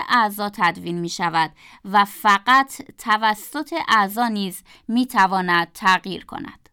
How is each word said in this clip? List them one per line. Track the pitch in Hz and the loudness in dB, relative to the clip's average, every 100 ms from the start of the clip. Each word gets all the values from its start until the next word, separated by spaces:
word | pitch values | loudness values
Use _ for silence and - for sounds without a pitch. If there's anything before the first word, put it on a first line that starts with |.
| - | 0
اعضا | 247 214 202 208 | 2 2 -2 -6
تدوین | 208 175 170 175 175 | 0 0 0 -6 -6
می‌شود | 170 - 175 165 156 - - - | -6 -4 -2 0 -2 -4 -20 -20
و | 196 202 | 0 2
فقط | 202 - 214 196 240 269 269 - - - | 2 0 2 2 4 4 2 -6 -18 -12
توسط | 233 214 220 208 - 294 294 339 - | -2 0 0 -2 -6 -10 -6 -6 0
اعضا | 214 196 208 240 | 2 2 0 -2
نیز | 208 190 - - - - | -2 -6 -8 -18 -18 -2
می‌تواند | 233 262 214 190 190 180 175 170 | 0 0 2 2 2 2 0 0
تغییر | - 196 185 190 170 | 0 2 2 0 -10
کند. | - - - - _ | -12 -14 -14 -16 _